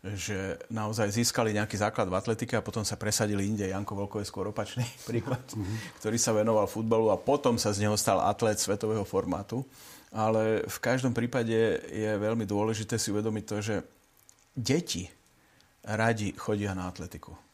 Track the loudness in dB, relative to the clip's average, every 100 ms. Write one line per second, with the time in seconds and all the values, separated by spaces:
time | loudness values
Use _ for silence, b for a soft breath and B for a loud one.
0 | -8 -6 -4 -4 -4 -6 -8 -4 -4 0
1 | 2 2 2 2 2 2 -2 0 0 2
2 | 0 0 0 -4 0 -2 -2 -4 -4 -4
3 | -2 0 0 0 0 0 -2 -4 -6 -6
4 | -6 -6 -6 -6 -6 -4 -6 -4 -4 -6
5 | -4 -4 -2 -6 -4 -6 -4 -4 -8 -6
6 | -2 0 2 4 4 4 2 0 2 4
7 | 6 4 4 4 4 4 2 2 2 2
8 | 4 4 4 2 2 2 0 0 0 -2
9 | 0 0 0 -4 -4 -6 -8 B B B
10 | B -2 2 4 4 2 0 -2 0 2
11 | 2 0 0 0 2 4 4 2 -4 -4
12 | -2 0 0 0 0 2 2 0 -2 -2
13 | 0 0 0 -4 -4 -6 -2 -4 -4 _
14 | _ _ _ _ _ -6 0 0 0 -6
15 | -8 -14 _ b b b b b -6 2
16 | 2 2 -2 -4 -2 0 0 -2 -4 -8
17 | -12 -12 -16 -20 _